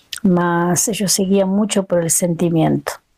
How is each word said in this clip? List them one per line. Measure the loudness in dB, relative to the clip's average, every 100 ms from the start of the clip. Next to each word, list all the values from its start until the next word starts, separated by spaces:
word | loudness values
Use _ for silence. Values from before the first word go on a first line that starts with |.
| _ -4
mas | 0 2 2 0 0 0 -2
ellos | -2 -2
se | 0 2
guían | 2 2
mucho | 0 0 -2
por | 0 0
el | 0
sentimiento. | 0 -2 0 0 2 2 0 -4 -12 _